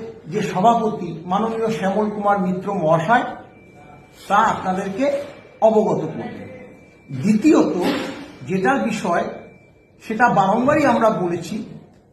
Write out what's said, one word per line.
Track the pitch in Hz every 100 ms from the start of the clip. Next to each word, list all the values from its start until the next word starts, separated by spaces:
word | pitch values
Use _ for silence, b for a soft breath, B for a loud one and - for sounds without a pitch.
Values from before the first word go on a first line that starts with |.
| - - -
যে | 202
সভাপতি | - 185 220 226 220 - 170 160 180
মাননীয় | 196 226 226 220
শ্যামল | 220 190 208 208
কুমার | 208 202 202
মিত্র | 185 180 202
মহাশয় | 185 156 160 160 247 - - - - - - - - - - -
তা | 202
আপনাদেরকে | 220 165 185 185 190 - 285 285 - - - -
অবগত | 220 214 202 160
করবেন। | 156 - - - - - - - - - - 131
দ্বিতীয়ত | 175 214 302 285 - 180 190 277 - - - - 123
যেটার | 190 240 269
বিষয় | 214 - 196 170 - - - - _ _ _ _ -
সেটা | 220 240
বারংবারই | 196 190 226 262 302 277
আমরা | 233 226
বলেছি | 180 175 170 - 214 - - - _ _